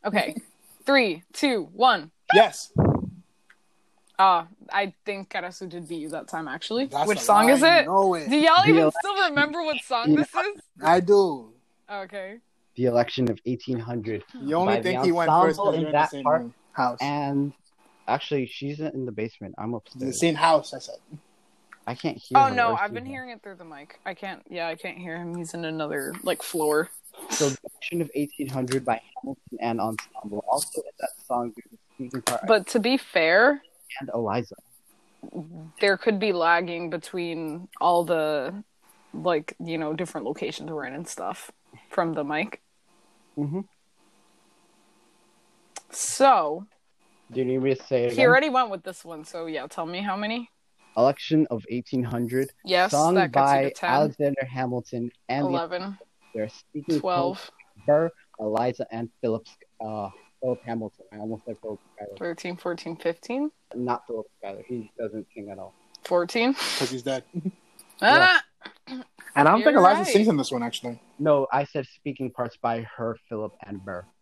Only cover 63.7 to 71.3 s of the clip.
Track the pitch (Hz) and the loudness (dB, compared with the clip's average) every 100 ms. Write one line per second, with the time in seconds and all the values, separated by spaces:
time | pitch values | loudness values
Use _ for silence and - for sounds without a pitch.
63.7 | 120 123 120 - 113 107 _ 98 101 107 | -10 -6 -6 -6 -10 -10 _ -14 -14 -10
64.7 | 123 107 - 113 107 95 113 101 95 92 | -12 -12 -10 -10 -10 -14 -16 -16 -16 -18
65.7 | _ _ - - 180 175 233 240 269 - | _ _ -20 -2 -2 0 0 0 0 -4
66.7 | - 127 127 127 131 - 175 165 - _ | -4 -4 -4 -6 -6 -6 -8 -8 -10 _
67.7 | - - - 202 302 370 349 - _ - | -20 -20 0 6 8 8 4 0 _ -20
68.7 | _ - 254 - _ - - 156 208 269 | _ -14 -14 -14 _ -4 4 6 8 6
69.7 | 285 180 202 330 202 220 151 131 127 117 | 8 8 6 4 4 6 2 0 -2 -4
70.7 | - 123 117 _ - 151 | -6 -10 -12 _ -4 2